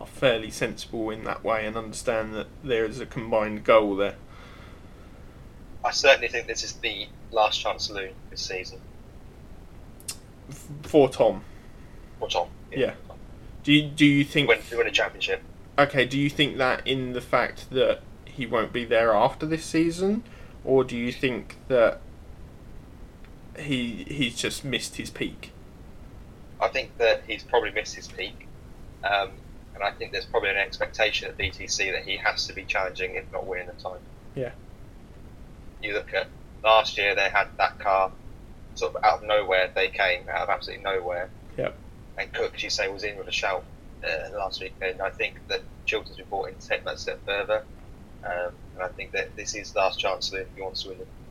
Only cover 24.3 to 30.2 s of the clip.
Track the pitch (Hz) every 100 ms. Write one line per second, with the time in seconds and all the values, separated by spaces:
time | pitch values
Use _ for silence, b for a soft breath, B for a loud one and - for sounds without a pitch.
24.3 | - 123 - 139 117 - - 113 - 117
25.3 | - - - - - - - - - -
26.3 | - - - - 135 117 - 113 107 -
27.3 | 107 - 120 107 101 - - - - 95
28.3 | - - - - - - - 98 101 95
29.3 | - - - - - 101 - 113 98